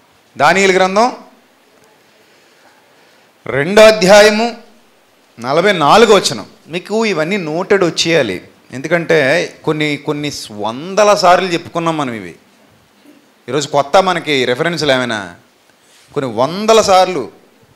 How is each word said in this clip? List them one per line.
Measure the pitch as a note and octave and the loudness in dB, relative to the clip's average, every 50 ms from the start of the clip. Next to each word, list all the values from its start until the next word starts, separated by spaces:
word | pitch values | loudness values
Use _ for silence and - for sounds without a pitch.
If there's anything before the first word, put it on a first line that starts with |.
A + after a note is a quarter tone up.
| _ _ _ _ _ _ _ | _ _ _ _ _ _ _
దానియేలు | A#2 C#3 D#3+ F3 F#3+ G3 F#3+ | 0 2 2 4 4 2 2
గ్రంథం | F3+ F#3 F#3 F#3 F#3+ G#3 A#3 C4 - - - - _ _ _ _ _ _ _ _ _ _ _ _ _ _ _ _ _ _ _ _ _ _ _ _ _ _ _ _ _ _ _ _ _ _ _ _ _ _ _ _ _ _ _ | 2 2 0 2 2 0 0 0 -2 -8 -16 -20 _ _ _ _ _ _ _ _ _ _ _ _ _ _ _ _ _ _ _ _ _ _ _ _ _ _ _ _ _ _ _ _ _ _ _ _ _ _ _ _ _ _ _
రెండో | - A#2 C3+ C#3+ F3 G#3 G#3+ | -6 -4 -4 -2 2 4 6
అధ్యాయము | G#3+ A3 G#3+ E3+ F3+ F3+ G#3 G#3 G#3+ G#3+ G#3+ G#3+ A#3 A#3+ A3+ - - _ _ _ _ _ _ _ _ _ _ _ _ _ _ - | 6 6 6 4 4 6 6 6 6 6 2 0 -2 -4 -6 -10 -18 _ _ _ _ _ _ _ _ _ _ _ _ _ _ -10
నలభై | A2+ B2+ C#3+ E3 F3+ G#3 | -6 -2 0 2 2 2
నాలుగో | G3 E3+ D3 C#3+ E3+ G#3+ A#3 G#3 G#3 | 2 2 4 4 6 6 6 6 4
వచనం. | F#3 C#3+ - C3+ G#2 F2 - - _ _ - | 4 2 -2 -6 -8 -12 -16 -20 _ _ -12
మీకు | D#3 F#3 F3+ - G#3 A3 A3+ | -12 -12 -10 -6 -4 -4 -2
ఇవన్నీ | G#3+ F#3 D3+ D3+ E3+ G#3+ | -2 -2 -4 -4 -4 -4
నోటెడ్ | G3+ E3+ D3+ D3+ F3 F#3+ - G#3 F#3+ F3+ | -6 -6 -6 -6 -6 -2 -2 0 0 0
వచ్చేయాలి, | D#3+ E3 - - E3 E3+ D3+ B2+ G2+ F2+ E2+ - - _ _ _ _ | -2 -2 -4 -2 0 0 0 0 -2 -4 -8 -12 -18 _ _ _ _
ఎందుకంటే | A#2+ B2+ C#3+ D#3 F3 E3+ D#3+ E3+ E3 D#3 C3+ C3 D#3 F3+ D#3+ - - - - | -14 -12 -6 -4 -4 -4 0 0 0 0 2 0 0 -2 -4 -6 -10 -10 -8
కొన్ని, | D#3 D#3 D3+ D3+ D3 D3 | -6 -4 -4 -4 -4 -4
కొన్ని | C#3+ C#3+ D3 D3+ D3 D3 C#3+ C3+ - - - | -6 -8 -8 -8 -8 -8 -10 -10 -12 -14 -16
వందల | G#2+ G#2 G2+ A2 A#2 C3 D#3+ F#3+ F#3+ G3+ G#3 G#3 G3+ | -12 -8 -8 -8 -8 -10 -12 -4 -2 2 2 2 2
సార్లు | G#3 F#3 F3 F3+ F3+ F#3+ F#3 | 2 4 4 4 2 2 -2
చెప్పుకున్నాం | E3+ D#3+ E3 - - E3+ E3 E3 D#3+ | -6 -6 -8 -8 -8 -6 -4 -4 -4
మనం | D#3 C#3 B2 | -4 -6 -6
ఇవి. | A#2 G#2+ F#2 E2+ D2+ - _ _ _ _ _ _ _ _ _ _ _ _ _ - _ _ _ _ _ _ _ B2 | -8 -10 -12 -14 -18 -20 _ _ _ _ _ _ _ _ _ _ _ _ _ -20 _ _ _ _ _ _ _ -8
ఈరోజు | B2 D3+ C#3 C#3 | -6 -6 -6 -2
కొత్త | - C#3 C3+ - - | -2 -2 -2 2 2
మనకి | F#3+ F#3+ F#3 F3 E3 D#3+ D#3 D3 C3 B2 | 2 2 2 -2 -4 -4 -4 -2 -2 0
రెఫరెన్స్లు | A#2+ B2 B2+ D#3+ E3+ F3 C#3+ D#3 C#3+ | -2 -2 -2 -4 -4 -4 -4 -2 -2
ఏమైనా? | C3 B2+ B2+ A#2+ A2+ G#2 F#2+ F2 F2 - _ _ _ _ _ _ _ _ _ _ _ _ _ _ - | 0 -2 -2 -4 -6 -8 -8 -12 -16 -20 _ _ _ _ _ _ _ _ _ _ _ _ _ _ -10
కొన్ని | D3 C3+ B2 G#2 | -8 -8 -6 -4
వందల | A2 B2+ D3+ F3 G3+ A3 A3 A3+ A3 | -2 -2 -2 -4 -4 0 2 4 4
సార్లు. | F#3+ G3+ F#3 F#3 F#3 F3+ F3+ C#3+ G#2+ F2 - _ _ _ _ _ _ _ _ | 4 4 4 4 2 2 -2 -6 -8 -10 -14 _ _ _ _ _ _ _ _